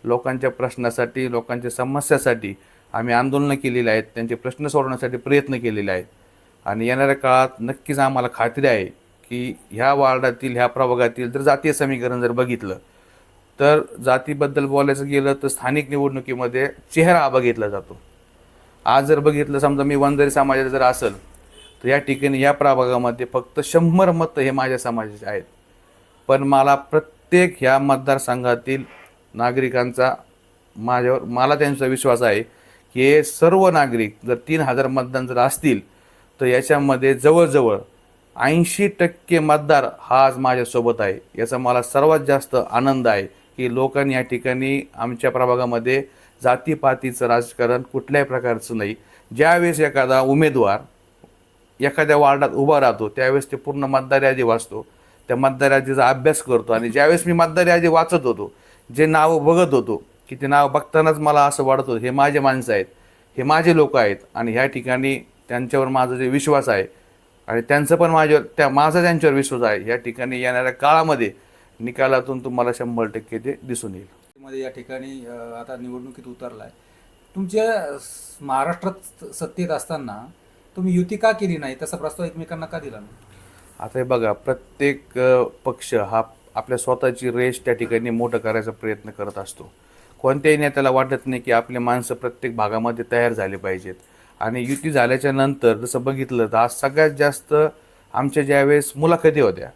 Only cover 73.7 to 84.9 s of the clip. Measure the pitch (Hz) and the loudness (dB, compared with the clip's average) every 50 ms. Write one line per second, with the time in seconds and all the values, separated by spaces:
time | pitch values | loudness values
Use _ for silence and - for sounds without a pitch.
73.7 | 120 113 - 104 95 92 98 92 _ _ _ _ _ 135 135 135 135 135 131 127 | -10 -8 -8 -12 -14 -14 -18 _ _ _ _ _ _ _ -20 -14 -12 -10 -10 -10
74.7 | 131 131 117 - 131 131 131 135 135 135 120 117 120 120 117 117 117 117 117 135 | -12 -16 -16 -14 -14 -14 -14 -14 -16 -16 -16 -16 -16 -16 -16 -14 -14 -16 -14 -14
75.7 | 131 123 123 123 123 127 123 135 123 139 123 123 120 _ 127 120 117 107 110 117 | -14 -14 -12 -14 -14 -14 -16 -18 -20 -20 -20 -20 -20 _ -16 -18 -16 -18 -20 -20
76.7 | _ _ _ _ _ _ _ _ _ _ _ _ _ 190 190 175 190 214 220 226 | _ _ _ _ _ _ _ _ _ _ _ _ _ -8 -8 -4 -2 -2 0 0
77.7 | 226 202 170 147 143 135 - - - - - - - - 147 143 131 135 139 170 | -2 -4 -6 -8 -10 -12 -14 -16 -18 -18 -18 -20 -20 -16 -8 -4 -2 -2 -2 -2
78.7 | 170 175 - 190 185 - - - _ _ 165 - - - 170 - - - 175 170 | -4 -6 -8 -10 -10 -10 -18 -20 _ _ -20 -18 -12 -12 -12 -10 -6 -8 -4 -4
79.7 | 156 143 - - 165 151 135 113 101 104 117 160 175 _ _ _ _ _ _ _ | -4 -6 -6 -8 -10 -10 -10 -12 -14 -14 -16 -20 -20 _ _ _ _ _ _ _
80.7 | _ 185 180 185 180 180 180 180 214 208 220 220 214 220 208 180 170 151 143 131 | _ -4 -2 0 0 0 0 -2 -4 0 0 0 0 0 -2 -4 -4 -6 -6 -10
81.7 | 131 127 160 151 - - 147 156 - - 175 165 - 165 160 - 170 160 165 160 | -10 -10 -10 -10 -10 -8 -10 -10 -8 -8 -10 -10 -10 -14 -12 -12 -12 -12 -12 -12
82.7 | 170 160 143 135 113 107 104 107 117 - _ _ - - - - _ - _ - | -12 -12 -12 -12 -16 -16 -20 -20 -20 -20 _ _ -20 -20 -20 -20 _ -20 _ -20
83.7 | _ _ - 110 - 131 127 127 131 120 113 107 101 - - - 131 127 - _ | _ _ -14 -8 -6 -6 -2 -2 0 0 0 -2 -2 -4 -4 -6 -6 -6 -8 _
84.7 | - _ 139 143 | -6 _ 0 0